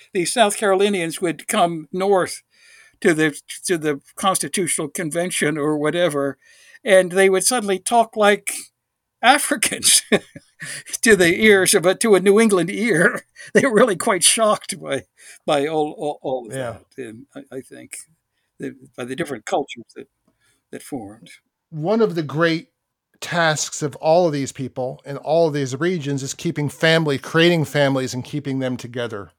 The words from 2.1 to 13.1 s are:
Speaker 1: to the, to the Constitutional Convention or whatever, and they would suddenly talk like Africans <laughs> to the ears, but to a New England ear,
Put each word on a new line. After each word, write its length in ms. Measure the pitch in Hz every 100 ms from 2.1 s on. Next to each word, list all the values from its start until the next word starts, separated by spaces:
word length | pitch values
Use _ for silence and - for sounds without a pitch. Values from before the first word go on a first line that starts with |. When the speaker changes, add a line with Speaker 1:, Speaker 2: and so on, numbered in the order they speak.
| 190 151 - _ _ _ - _ -
Speaker 1:
to 140 | 202
the, 240 | 156 156 143 - - -
to 120 | 170
the 220 | 151 143 _ -
Constitutional 720 | 196 185 147 - 165 - 151
Convention 680 | - 165 165 180 - 147 156
or 180 | 147 151
whatever, 600 | 151 170 175 143 139 - _ _ _ -
and 280 | 240 190 185
they 180 | 180 196
would 140 | 190
suddenly 340 | - 247 202 190
talk 380 | - 233 226 220
like 360 | 208 202 - - - _ _ _ _ _
Africans 800 | 233 285 - 277 - - - - - 208 - - _
<laughs> 500 | - - - - -
to 140 | 247 196
the 180 | 170 202
ears, 320 | 220 196 180 196
but 180 | 170 185
to 140 | 233
a 60 | 190
New 200 | 196 202
England 300 | 226 190 170
ear, 520 | 196 233 160 202